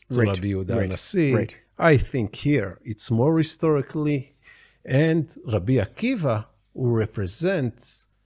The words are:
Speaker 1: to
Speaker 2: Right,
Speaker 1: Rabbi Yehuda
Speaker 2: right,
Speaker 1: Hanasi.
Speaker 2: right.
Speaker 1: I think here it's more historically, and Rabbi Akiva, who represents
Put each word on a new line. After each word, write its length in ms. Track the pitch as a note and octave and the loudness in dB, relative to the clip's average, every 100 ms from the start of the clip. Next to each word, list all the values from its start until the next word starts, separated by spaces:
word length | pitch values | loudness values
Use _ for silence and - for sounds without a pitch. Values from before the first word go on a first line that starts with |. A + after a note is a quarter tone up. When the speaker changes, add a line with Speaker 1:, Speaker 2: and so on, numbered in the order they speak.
| - | -4
Speaker 1:
to 80 | B2 | 2
Speaker 2:
Right, 100 | A2 | 2
Speaker 1:
Rabbi 200 | F#2+ G2+ | 2 -2
Yehuda 240 | F#2+ F#2 F#2+ | -2 -2 -2
Speaker 2:
right, 140 | F#2+ | -2
Speaker 1:
Hanasi. 440 | F#2 - F#3+ D3 | -4 -2 0 2
Speaker 2:
right. 200 | A#2 G2 - _ - | 2 -2 -8 _ 0
Speaker 1:
I 180 | E3+ C#3 | 4 4
think 400 | - C3+ G2+ - | 4 -2 -4 -4
here 420 | C#3+ D3 F#2+ - | 0 0 -2 -8
it's 260 | C3 G#2 - | -12 -6 -2
more 280 | A2+ C#3 D#3+ | 2 4 2
historically, 840 | D#3 - D#3+ D3 C3+ D#3 D3+ C#3+ B2+ _ - - - _ | 0 0 0 0 -2 -4 -2 -2 -4 _ -20 -20 -20 _
and 400 | - C3 D#3+ E3 D3 - D#3 | 0 2 4 2 -2 -8 -4
Rabbi 220 | G#2+ F#2 C3 F#2+ | -2 2 0 0
Akiva, 600 | - A#3 B3+ D3 G#2+ - _ _ | -2 -4 -2 0 -2 -4 _ _
who 120 | - B2 A#2 | -4 0 0
represents 1040 | G#2+ - F#2 G2+ E3+ F#3+ B2 - - - - _ | 0 -2 -6 -4 -2 0 -2 -6 -16 -20 -20 _